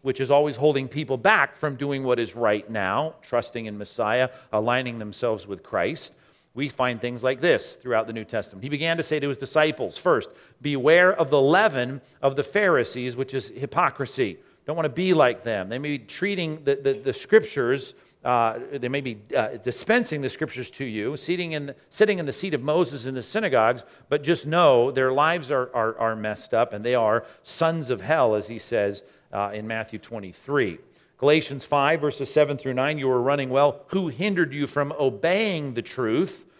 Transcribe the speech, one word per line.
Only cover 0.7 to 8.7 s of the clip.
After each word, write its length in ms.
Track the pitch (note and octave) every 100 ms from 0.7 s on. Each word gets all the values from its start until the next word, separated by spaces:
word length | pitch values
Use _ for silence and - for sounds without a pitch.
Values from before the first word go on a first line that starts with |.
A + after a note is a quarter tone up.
| C#3+ C3
people 300 | D3 C3 B2+
back 380 | F#3+ G#3+ C#3
from 200 | - D3+
doing 300 | B2+ C#3+ C#3
what 160 | C3 A#2+
is 160 | A#2 A#2
right 340 | A2+ G#2 -
now, 440 | A2+ F#2+ A2 D#3+ -
trusting 440 | - A#2+ - A#2+ A2
in 100 | G#2
Messiah, 520 | G#2 - G#2+ A#2+ B2+ - -
aligning 480 | G#2+ A2+ B2 B2+ A#2
themselves 440 | G#2 G2+ A#2+ G#2+
with 200 | G2+ F#2+
Christ. 500 | - G#2 F#2 D#3+ - - _ _ _
We 140 | A#2+ C#3+
find 320 | - B2+ A#2
things 240 | A#2+ A#2+
like 160 | B2+ C#3
this 340 | E3+ A#2 -
throughout 320 | - B2+ A2+ A2+
the 60 |
New 100 | A2+
Testament. 400 | G#2+ A2+ - F#2+
He 60 |
began 280 | C3